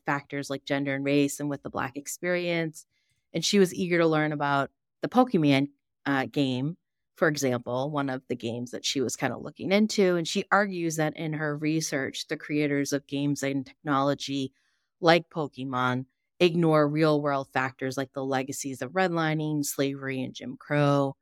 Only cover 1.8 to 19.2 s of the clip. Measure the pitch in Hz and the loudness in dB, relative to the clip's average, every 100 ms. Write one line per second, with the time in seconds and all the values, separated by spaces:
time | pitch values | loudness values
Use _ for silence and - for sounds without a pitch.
1.8 | 127 - - - 175 175 175 170 165 156 | -6 -8 -10 -8 -4 -2 -2 -2 -2 -6
2.8 | - _ _ _ _ 165 - 202 185 185 | -18 _ _ _ _ -4 2 4 4 2
3.8 | 180 170 165 156 151 151 143 139 135 _ | 0 4 4 4 0 0 0 2 0 _
4.8 | _ _ - 247 254 185 147 139 143 - | _ _ 0 2 4 4 4 4 2 -4
5.8 | _ _ - 139 123 151 135 127 143 180 | _ _ -2 -2 -2 -2 0 -2 -4 -6
6.8 | _ _ _ - 165 147 135 123 123 123 | _ _ _ 0 0 2 0 -2 -2 -4
7.8 | 139 147 139 131 - 123 113 120 123 - | -2 -4 -4 -6 -8 -8 -6 -8 -8 -8
8.8 | - 139 113 - 135 117 151 - 143 196 | -6 -2 -4 -2 -4 -4 -10 -10 0 2
9.8 | 214 - 190 175 165 202 - 196 208 180 | 2 4 2 2 0 -4 0 0 0 -2
10.8 | 170 156 156 147 160 151 156 147 151 160 | -4 0 -2 -2 -6 -4 -4 -2 -2 -2
11.8 | 156 143 135 - - 156 - 147 147 143 | -2 -4 -4 -6 -8 -10 -4 0 0 0
12.8 | 143 139 - 139 143 143 139 139 131 - | 0 -4 -4 -2 -2 0 -2 -4 -6 -10
13.8 | 156 135 139 139 - 139 131 - _ _ | -2 2 2 0 -4 -4 -6 -10 _ _
14.8 | _ _ 170 170 165 170 143 - 135 127 | _ _ 4 4 2 -6 -6 -6 -4 0
15.8 | 127 127 131 _ _ - 180 165 165 151 | 0 0 -4 _ _ 2 2 4 4 4
16.8 | 147 151 156 151 147 139 135 135 131 - | 4 4 4 4 2 -2 -2 -2 -2 -2
17.8 | 131 131 135 139 135 135 131 139 139 131 | -4 -4 -6 -6 -2 -2 -2 -6 -8 -8
18.8 | 127 180 185 170 | -4 0 0 2